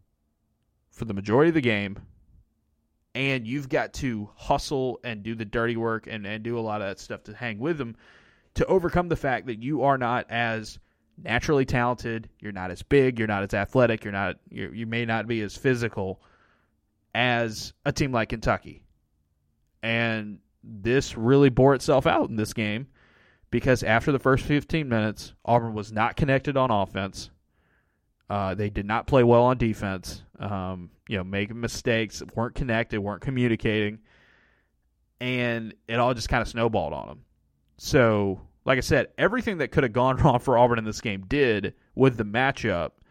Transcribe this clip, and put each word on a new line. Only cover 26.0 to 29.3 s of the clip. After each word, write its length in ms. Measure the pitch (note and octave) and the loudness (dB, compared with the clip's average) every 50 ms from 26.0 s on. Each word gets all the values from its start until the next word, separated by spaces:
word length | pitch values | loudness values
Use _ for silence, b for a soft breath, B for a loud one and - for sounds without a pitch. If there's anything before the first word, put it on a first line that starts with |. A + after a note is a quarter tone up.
| A2+ A#2+ - | 0 0 0
connected 420 | - D#3 C3+ C3+ C3+ - D3 C3+ C3+ | 0 0 2 2 2 0 0 0 0
on 140 | C3 B2+ | 2 2
offense. 580 | A2 G2+ F#2+ - - F#2+ G2 G2 - - - - - _ _ _ _ _ _ _ _ _ _ _ _ _ _ _ _ _ _ - | 2 0 0 -2 -2 -4 -6 -6 -8 -10 -16 -16 -18 _ _ _ _ _ _ _ _ _ _ _ _ _ _ _ _ _ _ -6
Uh, 280 | G#2 G2+ G2 F#2+ F#2 | -4 -2 -2 -2 -2
they 160 | G2+ G#2 G#2 | -2 -4 -4
did 160 | G#2 G#2 G2+ G2+ | -4 -4 -4 -2
not 180 | A2 A#2 - | -2 -2 0
play 180 | - D3 C3 A#2+ | 4 6 6 8
well 200 | A#2+ | 8